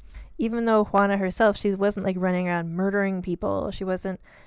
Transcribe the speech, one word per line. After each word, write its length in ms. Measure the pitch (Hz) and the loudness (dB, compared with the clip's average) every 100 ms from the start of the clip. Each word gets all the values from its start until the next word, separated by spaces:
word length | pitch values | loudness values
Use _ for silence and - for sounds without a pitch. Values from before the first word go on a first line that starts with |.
| - - - - | -16 -18 -12 -4
even 280 | 226 233 233 | -4 0 4
though 180 | 220 | 4
Juana 340 | 208 196 202 196 | 4 4 4 2
herself, 400 | 185 - 220 196 | 0 2 2 4
she 160 | 208 | 0
wasn't, 320 | 190 202 202 185 | 0 0 0 -2
like, 100 | 180 | 0
running 280 | 185 180 180 | 0 0 0
around 280 | 175 170 170 | -2 -2 -2
murdering 460 | 196 202 196 185 | 0 0 0 -2
people, 500 | 185 170 202 196 - | -4 -4 -2 -2 -4
she 120 | 190 | -4
wasn't 360 | 190 185 190 185 - - | -4 -4 -4 -8 -12 -20